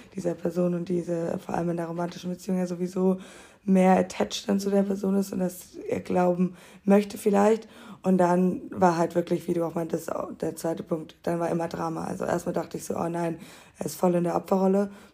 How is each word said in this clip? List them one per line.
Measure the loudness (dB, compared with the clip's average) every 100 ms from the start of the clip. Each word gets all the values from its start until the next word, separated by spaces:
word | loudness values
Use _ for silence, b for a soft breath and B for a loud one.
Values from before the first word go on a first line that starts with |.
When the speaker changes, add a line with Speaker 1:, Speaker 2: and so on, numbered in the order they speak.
| B -6
Speaker 1:
dieser | -4 -4
Person | -4 0 0
und | 0 -2
diese, | -4 -2 -4 -4 -6
vor | -4 -2
allem | -2
in | -2
der | -4
romantischen | -4 -6 -6 -8
Beziehung | -8 -4 -2
ja | -2
sowieso | -4 -4 0 2 2 B B B B 2
mehr | 6 8 6
attached | 4 -2 -4 -4 -2
dann | 0
zu | 2
der | 2
Speaker 2:
Mhm. | 2
Speaker 1:
Person | 0 0 0
ist | 0
und | -2
das | -4 -4 -14 -14 -6
er | -4
glauben | 0 2 2 4 0 B B B 4
möchte | 4 4 -2
vielleicht. | 2 4 4 4 0 B B B
Und | 2 4
dann | 6 4 2 0 -6
war | 2 4 4
halt | 2 0
wirklich, | 0 -2 -2
wie |
du | -2 -2
auch | -4
meintest, | -4 -4 -4 -6
au-, | -6
der | -6 -6 -4
zweite | -4 -6
Punkt, | -4 -6 -6 -10
dann | -6 -4
war | -2
immer | -2 -4
Drama. | -4 -6 -6 -6
Also | -6
erstmal | -2 -2 -2
dachte | -4 -6 -8
ich | -8
so, | -4
„Oh | -4
nein, | -2 -4 -6 B B B -10
er | -8
ist | 0
voll | 2 2
in |
der | 0 -2
Opferrolle.“ | 0 2 4 2 0 B B